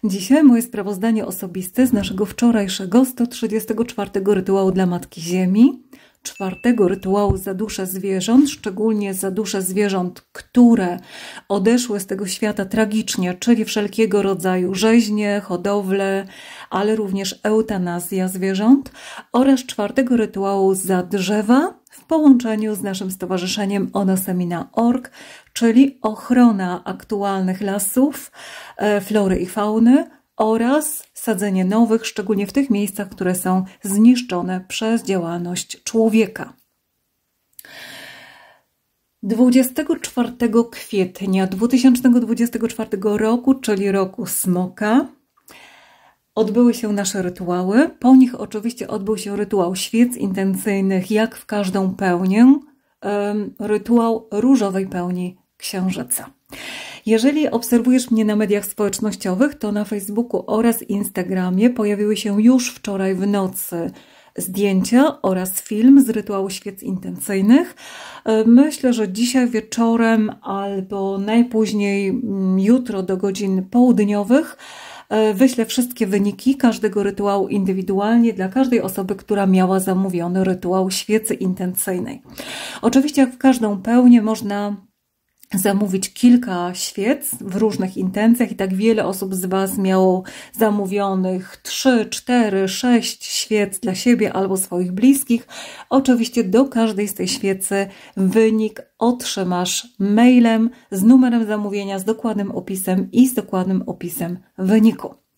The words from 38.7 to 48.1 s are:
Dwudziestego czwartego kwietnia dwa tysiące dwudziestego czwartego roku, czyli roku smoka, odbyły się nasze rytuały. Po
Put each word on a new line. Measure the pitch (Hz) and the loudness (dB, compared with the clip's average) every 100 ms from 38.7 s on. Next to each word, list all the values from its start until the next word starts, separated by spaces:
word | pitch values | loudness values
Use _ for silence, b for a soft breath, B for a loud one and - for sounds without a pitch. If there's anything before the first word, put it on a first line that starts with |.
| _ _ _ _ _ | _ _ _ _ _
Dwudziestego | 196 220 254 247 254 - 302 339 | -6 2 4 4 2 -2 -4 -4
czwartego | - - 247 - 233 220 | -4 -4 -4 -2 0 2
kwietnia | 233 - - 208 185 - 190 190 190 | 0 -4 -6 -2 -2 -4 -2 0 -2
dwa | 190 233 | -2 0
tysiące | 254 254 247 247 | 4 4 4 2
dwudziestego | 240 220 226 233 226 220 | 0 0 -2 -2 -2 -6
czwartego | - 220 202 208 208 | -6 -6 -4 -2 0
roku, | 220 240 247 | 0 0 0
czyli | 269 - 202 196 | 0 0 -2 0
roku | 196 190 190 190 | 0 -2 -6 -8
smoka, | - 190 180 185 - 214 240 - _ _ _ b b b b b b b b _ | -6 -2 -2 -2 -4 0 0 0 _ _ _ b b b b b b b b _
odbyły | - 226 208 240 | -4 0 4 2
się | 233 214 | 2 -2
nasze | 208 196 202 | -2 -4 -4
rytuały. | 180 180 175 180 185 214 330 | -6 -6 -4 -2 0 2 0
Po | - 247 | 0 6